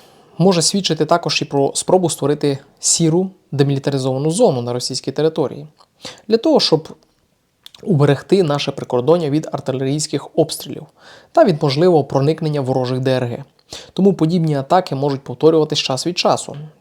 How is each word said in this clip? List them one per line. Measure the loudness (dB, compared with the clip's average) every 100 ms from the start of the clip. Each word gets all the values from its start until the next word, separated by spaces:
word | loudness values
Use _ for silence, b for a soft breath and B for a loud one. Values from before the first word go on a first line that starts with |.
| b b b 0
може | 2 2
свідчити | 0 -2 -2 -2 2
також | 2 0 -4
і |
про | -2 0 0
спробу | -2 2 2 2
створити | -2 -2 0 -2 -4 -8 _
сіру | -2 2 2 2 -2 -8 _
демілітаризовану | 0 2 0 -2 -2 -2 -2 -2
зону | 2 2 2
на | -2
російській | -4 -6 -6 -6
території. | -2 0 0 -4 -6 -16 _ _ _ B B -2
Для | 0
того, | 2 2
щоб | 2 0 -2 -20 _ _ _ _ _ _ -20 -10
уберегти | 0 2 4 2 0 2
наше | 2 -2 -4
прикордоння | -8 -4 -2 2 2 2
від | -2 -4
артилерійських | -6 -6 -4 -4 -4 -4 -6 -4 -2
обстрілів | -2 -4 -12 -14 -16 B B B B
та | 4
від | 4 4
можливого | 0 2 4 4
проникнення | 2 0 0 0 -2 -2
ворожих | -2 -2 -2 -2
Д | 0
Р | 0
Г. | -2 -8 -14 _ B B B
Тому | 2 2
подібні | 4 0 2 0
атаки | -2 2 0 0
можуть | -4 -2 -4
повторюватись | -8 2 4 4 2 -2
час | -4 -4 -4
від | -2
часу. | 0 0 -4 -14 -18 _